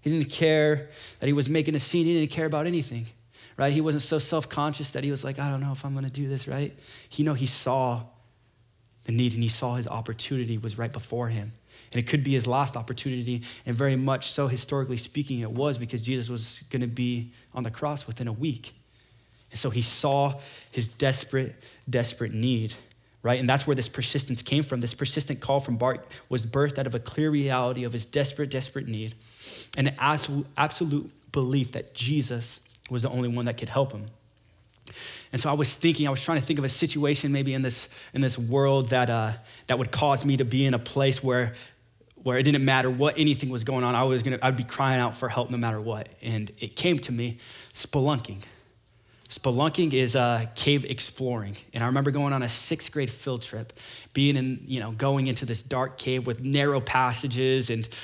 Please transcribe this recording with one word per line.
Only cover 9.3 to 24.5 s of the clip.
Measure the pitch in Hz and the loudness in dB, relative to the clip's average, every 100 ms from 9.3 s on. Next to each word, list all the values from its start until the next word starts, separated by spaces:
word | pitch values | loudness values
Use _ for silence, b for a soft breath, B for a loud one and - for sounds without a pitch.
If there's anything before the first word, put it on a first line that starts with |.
and | 110 | 2
he | 117 | 0
saw | - 127 123 | 0 -2 -2
his | 117 | -4
opportunity | 113 117 113 - 135 117 110 | -6 -6 -8 -4 -2 -2 -2
was | 113 107 | -4 -6
right | 117 | -6
before | - - 117 123 | -6 -6 -4 -2
him. | 113 104 - B B B | -2 -6 -12 B B B
And | 123 | -4
it | 120 | 0
could | 147 | 2
be | 139 | 2
his | 135 120 | 2 2
last | 127 139 123 | 2 2 -2
opportunity, | 117 120 139 127 120 120 117 B - | -6 -6 -4 -2 -2 -4 -6 B -4
and | 120 | 0
very | 139 131 | 2 2
much | 135 131 - | 2 0 -2
so, | - 139 | 0 0
historically | 123 - 139 127 120 | 0 -2 -2 -2 -4
speaking, | - 147 139 127 | -4 -4 -2 -2
it | 113 | -2
was, | 117 143 123 | 0 0 0
because | 117 123 | -4 -4
Jesus | 113 131 117 | -2 -2 -2
was | 120 113 - - | -6 -8 -10 -6
gonna | 131 123 | -4 -2
be | 123 123 120 117 B B | -2 -2 -2 -6 B B
on | 127 | -8
the | 117 | -6
cross | 117 151 147 - | -4 -4 -4 -8
within | 113 120 | -6 -6
a | |
week. | 110 156 117 - - _ b b b b b b | -2 -4 -4 -10 -20 _ b b b b b b
And | - | -4
so | 135 | -2
he | 117 | 0
saw | 113 - 147 139 139 135 B B B | -2 0 2 4 2 0 B B B
his | - 123 | -6 -6
desperate, | - 139 131 - 135 123 - B B - | 0 0 0 -2 -2 -2 -8 B B -2
desperate | 123 117 - 113 | 0 -2 -4 -4
need, | 110 123 120 110 - b b b b | 0 2 2 -2 -8 b b b b
right? | 117 127 | 0 2
And | 123 | 4
that's | 139 151 | 2 2
where | 131 | 0
this | 113 | 0
persistence | - 120 147 139 120 | -4 -2 -2 -2 -6
came | - | 0